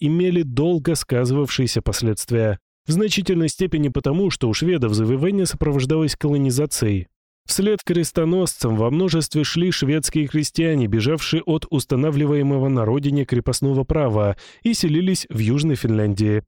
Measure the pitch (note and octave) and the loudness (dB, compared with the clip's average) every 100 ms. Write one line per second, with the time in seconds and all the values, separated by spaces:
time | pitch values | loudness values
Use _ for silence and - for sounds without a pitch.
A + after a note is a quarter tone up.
0 | D3 E3 F3+ F3 D3 B2 D#3+ F3 C#3 D#3+ | 0 0 2 0 0 0 0 0 0 -2
1 | - B2 B2 C#3 C#3 - B2+ A#2 - G2 | 0 0 2 0 0 -2 -2 -2 -2 -2
2 | A#2 G#2 - A#2 A2 G2+ _ _ - E3 | -2 -2 -2 0 0 -2 _ _ -2 0
3 | G#3+ G#3+ F3+ F3 D#3+ - F#3 D#3 C#3+ C#3 | 0 0 0 0 0 0 -2 0 0 0
4 | C#3 D#3 G3 - A#2+ A2 E3 F3 A#2 G#2 | 0 0 0 0 -2 0 0 0 0 0
5 | A2 C3 E3+ G3+ F3 - D3+ C#3+ C3 D#3 | 0 0 0 0 -2 -2 -2 0 0 0
6 | D#3 - D3 C#3+ C3+ B2 D3+ - A2 G2 | 0 -2 -2 0 0 0 -2 -2 0 -2
7 | F2 _ _ _ - - G3+ G#3 - F3 | -4 _ _ _ -6 -2 0 0 0 -2
8 | D#3 - D#3+ F3+ F3+ - A#2+ A2 A2+ D3+ | -2 0 0 2 0 -2 -2 0 2 2
9 | F#3 D#3+ D3 D#3 C#3+ E3 F3+ E3+ C3+ D3+ | 0 0 0 -2 -2 0 0 0 0 0
10 | - D#3+ C#3+ D3+ D3 - E3 D3+ A2+ A2 | 0 -2 0 -2 -2 0 0 2 2 0
11 | A2 D#3 - E3 - D#3 - C#3+ - B2+ | 0 -2 -2 -2 0 -2 -2 -4 0 0
12 | D3+ C#3+ D3 D3 C#3 C#3 C3+ B2+ A2 C3+ | 0 0 2 2 2 2 2 2 2 0
13 | C#3+ C#3+ C3 B2 B2+ A#2+ C#3 C3+ C3 D#3 | 0 0 0 0 0 0 0 0 0 0
14 | C3+ G#2+ G2+ G2 - - A#3 A3+ E3+ D3+ | 0 2 0 -2 -8 -6 -2 0 2 2
15 | F#3 F3+ - A2+ A2 C#3 D#3 C3+ A#2+ A2 | 2 -2 -4 -2 0 2 2 0 0 2
16 | G#2 G2 G#2+ G#2 | 0 0 0 0